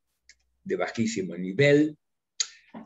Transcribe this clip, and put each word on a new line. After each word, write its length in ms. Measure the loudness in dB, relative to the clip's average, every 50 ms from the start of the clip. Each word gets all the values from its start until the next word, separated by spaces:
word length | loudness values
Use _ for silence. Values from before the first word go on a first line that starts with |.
| _ _ _ _ _ _ -20 _ _ _ _ _
de 140 | -8 -6 -4
bajísimo 580 | -4 -4 -4 -2 -2 -2 -2 -2 -4 -6 -6 -8
nivel, 600 | -8 -8 -4 0 2 4 6 6 6 4 2 -2 _ _ _ _ _ _ _ _ -8 -8 -8 -10 -20 _ _ -20 -20 -6